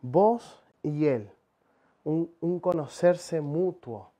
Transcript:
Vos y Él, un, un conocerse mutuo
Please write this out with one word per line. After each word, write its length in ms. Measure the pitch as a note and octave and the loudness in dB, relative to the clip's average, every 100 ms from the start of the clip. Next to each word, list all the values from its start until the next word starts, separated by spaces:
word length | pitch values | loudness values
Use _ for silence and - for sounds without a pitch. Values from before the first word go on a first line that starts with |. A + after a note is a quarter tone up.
Vos 600 | B2+ C#3 G#3 A#3 - - _ _ | 0 4 4 2 -6 -20 _ _
y 240 | D3+ D3 D3+ | -6 0 2
Él, 260 | B2+ G#2 - _ _ _ _ _ _ | 0 -4 -18 _ _ _ _ _ _
un, 300 | - D#3+ E3 _ | -4 -2 -2 _
un 180 | E3+ F3 | -4 -2
conocerse 800 | F3+ E3+ C#3 - F3 F3 - E3 | 0 -2 -4 2 4 4 -2 -6
mutuo 680 | D3 D3 F#3 F3 - A2 - _ | -2 -2 -2 -4 -12 -14 -14 _